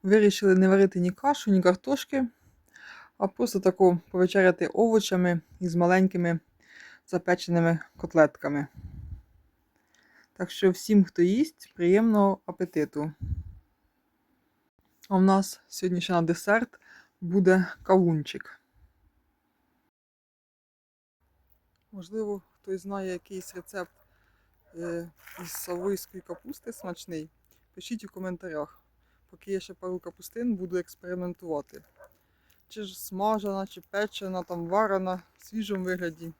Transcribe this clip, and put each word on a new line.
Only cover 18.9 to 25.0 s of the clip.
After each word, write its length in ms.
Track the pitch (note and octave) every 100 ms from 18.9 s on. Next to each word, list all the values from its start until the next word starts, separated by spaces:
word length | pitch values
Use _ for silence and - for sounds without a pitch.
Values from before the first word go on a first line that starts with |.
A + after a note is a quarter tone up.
| _ _ _ _ _ _ _ _ _ _ _ _ _ _ _ _ _ _ _ _ _ _ _ _ _ _ _ _ _ _
Можливо, 500 | G3+ E3+ A3 G#3 G3+ _
хтось 280 | _ - F#3+
знає 300 | F#3+ G3 F#3+
якийсь 440 | F3+ _ F#3+ - F#3
рецепт, 360 | - G3+ F3 _ _ _ _ _ _ _ _ E3
е, 340 | F3 E3+